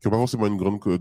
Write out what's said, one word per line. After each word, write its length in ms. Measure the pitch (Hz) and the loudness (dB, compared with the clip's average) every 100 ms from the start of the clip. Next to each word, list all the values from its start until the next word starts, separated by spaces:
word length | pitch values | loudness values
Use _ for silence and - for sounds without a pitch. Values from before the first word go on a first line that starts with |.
qui 80 | - | 0
ont 20 | |
pas 60 | 110 | 0
forcément 300 | 123 120 104 | 0 0 0
une 100 | 101 | 0
grande 240 | 95 101 | 0 0
co-, 120 | 101 | 0
euh, 60 | 90 | -2